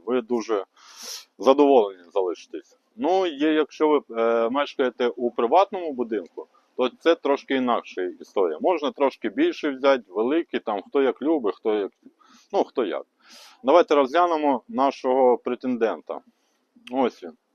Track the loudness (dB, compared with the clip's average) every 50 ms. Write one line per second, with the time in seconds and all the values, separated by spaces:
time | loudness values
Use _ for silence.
0 | -4 -4 -4 -4 -2 -2 -4 -4 -2 -2 -4 -4 -4 -8 _ _ -20 -20 -20 -20
1 | -18 -16 -16 -18 -18 _ _ 0 2 4 4 6 6 6 6 4 4 2 -2 -10
2 | -20 -6 -4 -2 -2 -2 -4 -8 -12 -16 -16 -16 -16 _ _ _ _ _ _ -6
3 | -4 -2 0 0 -2 -2 -2 -2 0 0 2 0 -2 -2 -2 -2 0 2 2 0
4 | -2 -4 -4 -2 0 0 2 0 0 0 -2 -2 -4 -4 -2 -2 -2 -2 0 -2
5 | -2 -2 -2 -2 -4 -4 -2 -2 0 2 4 2 2 2 -2 -6 -8 -8 -6 -6
6 | -6 -4 -4 -6 -6 -8 _ -18 -18 -18 _ _ _ _ _ -4 -4 -4 -4 _
7 | 0 0 0 2 0 -2 -2 -2 -2 -4 -2 -2 0 0 -2 -2 -4 -6 -8 -8
8 | -8 -8 -8 -12 -18 -6 _ 0 0 0 0 -2 -2 -2 0 0 -2 -6 -2 0
9 | 0 0 0 -4 -8 -6 -2 0 0 0 0 -2 -4 -6 -4 0 2 2 2 2
10 | 0 _ -4 -2 0 0 0 -2 -2 -2 -6 -6 -4 -6 -6 -6 -6 -4 0 0
11 | 0 0 0 -2 -2 0 0 0 0 -2 -4 -2 -2 -2 0 0 -2 -4 -8 _
12 | _ -20 _ _ _ _ -20 -20 _ _ -2 -2 -2 0 -2 -4 -4 -2 -4 -8
13 | -10 -12 _ _ _ -20 -20 -20 -20 -20 -20 _ 2 4 6 6 6 6 4 2
14 | 2 2 2 2 2 2 0 0 0 0 0 -2 -4 -6 -2 0 0 0 -2 -2
15 | -2 0 2 4 4 4 4 2 0 -4 -6 -4 -4 -4 -2 0 0 -2 -2 -4
16 | -8 -12 -12 -12 -14 _ _ _ _ _ _ _ _ _ _ _ _ -8 -4 -2
17 | -2 -2 -2 -6 -14 -18 -18 _ _ _